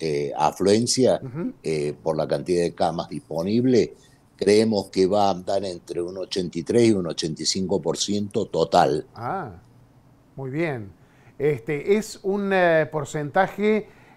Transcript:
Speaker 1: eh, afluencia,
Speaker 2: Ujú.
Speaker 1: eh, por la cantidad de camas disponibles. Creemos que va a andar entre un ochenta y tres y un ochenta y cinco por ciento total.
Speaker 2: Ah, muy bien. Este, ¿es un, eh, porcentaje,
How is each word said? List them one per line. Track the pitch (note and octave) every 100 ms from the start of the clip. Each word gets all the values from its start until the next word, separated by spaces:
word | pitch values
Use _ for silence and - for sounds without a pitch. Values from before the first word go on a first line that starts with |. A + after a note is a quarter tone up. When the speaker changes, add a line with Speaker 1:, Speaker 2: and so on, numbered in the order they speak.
Speaker 1:
eh, | D#2+ D2 C#2+ -
afluencia, | D#2 - F#2+ G#2+ A#2+ C3 B2 E2+
Speaker 2:
Ujú. | C3 C#3+ B3+ -
Speaker 1:
eh, | D#2+ D#2 D2 C#2+
por | E2 D#2
la | D2
cantidad | D2 C#2+ F2
de | E2+
camas | D#2+ F2 E2+ E2
disponibles. | D2 - D#2 F#2 A#2 C3 A#2+ D#2+ - _ _ _ -
Creemos | G2 G#2 A2+ G2+ -
que | F#2+ F#2
va | G#2 G2
a |
andar | F2+ F2+ G2
entre | G2 F2 - E2+
un | F2 F#2+
ochenta | F2+ G2 F2 E2+
y |
tres | - A2+ A2+
y |
un | G2 E2+
ochenta | - D#2+ D#2
y | D#2+
cinco | F#2+ F#2 F#2+
por | D#2+ D#2
ciento | - G#2 G#2 A2+ F#2+
total. | E2 E2 F2+ C#2+ D2+ -
Speaker 2:
Ah, | - B2 F#3+ C3 E2+ - - _ _ _ _ _ -
muy | C3
bien. | C#3+ E3+ B2 G2 - _ _ - -
Este, | D3 C3 - C#3+ G3 G#3+
¿es | G#3 -
un, | F#3+ G3+ G3
eh, | F#3+ F3 D#3+ D3
porcentaje, | D3+ C#3 D3+ D3 F#3 F#3 - G#3 G#3+ - - -